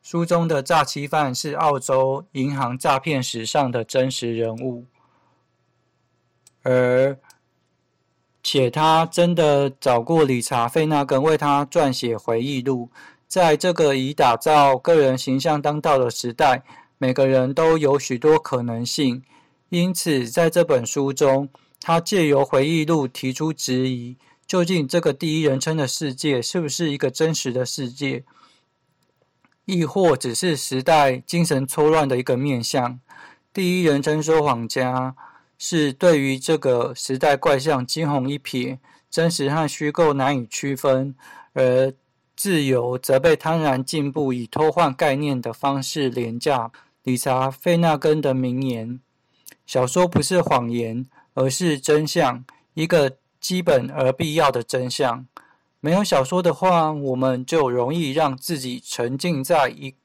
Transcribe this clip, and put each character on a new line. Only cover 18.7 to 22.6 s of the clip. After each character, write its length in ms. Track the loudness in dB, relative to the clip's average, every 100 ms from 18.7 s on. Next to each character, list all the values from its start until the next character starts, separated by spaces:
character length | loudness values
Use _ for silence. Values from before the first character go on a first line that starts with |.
| -6 -6
性， 380 | -2 -2 -2 _ _ _ _ _
因 220 | -2 0
此 360 | -2 -2 -2 0
在 240 | 0 2
这 120 | 2
本 220 | 2 0 0
书 260 | -2 -2
中， 380 | 2 2 2 -2 _ _ _
他 180 | -2 -2
借 280 | 0 0 2
由 180 | 2 2
回 220 | 2